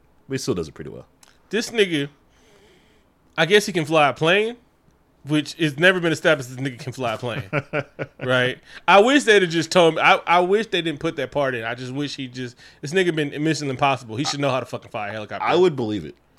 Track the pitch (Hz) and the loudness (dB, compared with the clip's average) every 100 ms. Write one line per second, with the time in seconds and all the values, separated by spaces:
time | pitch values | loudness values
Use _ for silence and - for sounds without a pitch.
0 | _ _ - 135 - 95 78 - 71 60 | _ _ -10 -8 -4 -4 -6 -12 -16 -16
1 | - _ _ _ _ 202 226 226 196 156 | -20 _ _ _ _ -4 -2 0 0 0
2 | 139 _ _ _ _ _ _ _ _ _ | -4 _ _ _ _ _ _ _ _ _
3 | _ _ _ - 160 208 208 175 147 160 | _ _ _ -4 2 2 2 -4 0 4
4 | 143 120 156 196 220 247 _ _ _ _ | 4 2 2 2 0 -6 _ _ _ _
5 | _ _ 135 151 143 - 156 139 180 185 | _ _ -2 -2 -2 -4 -4 4 4 4
6 | 165 156 175 147 123 127 139 120 - 131 | 0 2 2 2 -2 -8 -8 -8 -12 -6
7 | 120 110 123 113 98 143 - 151 - - | -6 -4 -6 -6 -6 -8 -4 -8 -8 -12
8 | 135 - 127 127 123 - _ - - 190 | -14 -8 -2 0 0 -4 _ -8 4 6
9 | 226 285 214 208 180 165 147 185 165 160 | 6 4 6 4 4 0 2 4 4 4
10 | 147 185 - 175 180 208 220 180 165 143 | 4 4 4 2 4 0 0 -2 -4 -4
11 | 165 165 127 143 135 120 113 123 127 135 | -6 -4 -6 -2 -2 -4 -6 -8 -8 -6
12 | 143 - 127 127 123 - - _ 135 185 | -8 -8 -12 -10 -12 -14 -20 _ -2 0
13 | 180 156 143 143 156 147 147 127 143 127 | 2 0 -4 -2 -2 0 -4 0 0 0
14 | 120 110 151 143 143 127 117 120 - 113 | -4 -6 -4 -2 -2 -2 -4 -12 -10 -10
15 | 104 110 104 101 104 160 185 139 113 107 | -8 -8 -10 -4 0 4 2 2 -4 -4
16 | 76 - _ | -8 -16 _